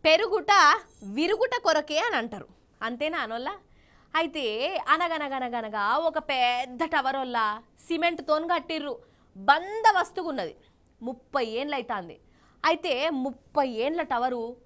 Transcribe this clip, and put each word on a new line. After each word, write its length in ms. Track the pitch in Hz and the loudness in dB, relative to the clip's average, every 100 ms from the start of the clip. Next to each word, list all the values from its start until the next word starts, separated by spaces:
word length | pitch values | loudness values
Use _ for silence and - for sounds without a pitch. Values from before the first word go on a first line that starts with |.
పెరుగుట 760 | 311 320 427 - 427 403 196 311 - - | 6 4 4 -2 4 8 8 6 0 -14
విరుగుట 600 | 196 214 349 440 480 494 | -8 -2 0 2 0 2
కొరకే 340 | 415 311 302 302 | 2 2 0 -2
అని 180 | 466 311 | 0 -2
అంటారు. 320 | 226 202 - - _ _ | -4 -10 -16 -20 _ _
అంతేనా 360 | 226 240 302 330 | -8 -4 -4 -4
అనోళ్ళ? 320 | 226 233 269 403 _ - _ - _ | -6 -6 -8 -10 _ -20 _ -20 _
అయితే 600 | 320 330 302 240 214 285 381 - | -2 0 -2 -4 -2 -2 -4 0
అనగనగనగనగా 1080 | 311 349 320 294 269 247 240 220 214 202 269 | 2 2 -2 -4 -4 -4 -6 -4 -2 0 2
ఒక 220 | 330 311 | 2 -2
పెద్ద 640 | 302 262 247 247 262 247 | -2 2 2 2 -6 -4
టవర్ 320 | 330 311 262 269 | 0 0 0 -2
వల్ల 460 | 254 240 214 214 - _ - | -2 0 0 -2 -12 _ -6
సిమెంట్తోని 600 | 330 339 339 269 311 339 | 0 0 -2 0 0 2
కట్టిర్రు, 500 | 339 320 320 294 240 - _ _ 196 | -2 -2 -6 -6 -10 -14 _ _ -4
బందవస్తుగున్నది, 1200 | 196 302 381 440 440 392 359 - 339 269 170 - _ _ _ _ | 2 4 2 4 6 6 0 -2 -4 -4 -6 -8 _ _ _ _
ముప్పై 440 | 226 247 _ 277 233 | -10 -10 _ -2 -2
ఏండ్లు 280 | 220 294 | -4 -4
అయితాంది. 460 | 277 226 214 170 - _ _ _ _ | -6 -4 -8 -8 -18 _ _ _ _
అయితే 460 | 302 339 339 254 311 | 0 0 0 0 0
ముప్పై 580 | 277 262 247 _ 294 269 | -2 -4 -6 _ 0 0
ఏండ్ల 340 | 220 262 330 | 0 -2 -2
టవరు 540 | 302 240 254 247 233 247 | -2 -2 0 -2 -6 -12